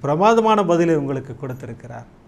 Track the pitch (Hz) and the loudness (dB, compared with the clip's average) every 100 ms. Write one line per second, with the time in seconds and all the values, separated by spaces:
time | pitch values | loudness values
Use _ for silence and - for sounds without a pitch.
0 | 139 156 202 226 220 214 185 170 170 156 | -2 2 4 4 4 2 2 2 2 2
1 | 139 135 131 120 135 127 123 117 120 120 | 0 -6 -8 -12 -12 -12 -14 -16 -16 -18
2 | - - | -18 -20